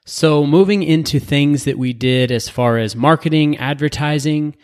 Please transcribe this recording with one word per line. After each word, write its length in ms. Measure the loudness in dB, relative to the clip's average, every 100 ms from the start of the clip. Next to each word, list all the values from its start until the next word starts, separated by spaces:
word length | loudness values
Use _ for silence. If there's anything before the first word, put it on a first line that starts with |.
| -16
So 400 | -2 0 2 2
moving 360 | 4 4 2
into 380 | 2 0 0 -4
things 440 | 0 0 2 0
that 120 | -2 -4
we 160 | -4
did 400 | -2 0 2 0
as 160 | -2 -4
far 300 | -2 0 2
as 180 | -2 0
marketing, 640 | 2 2 2 0 0 0
advertising, 960 | -4 -4 -4 -2 -2 -2 -2 -2 -4 -8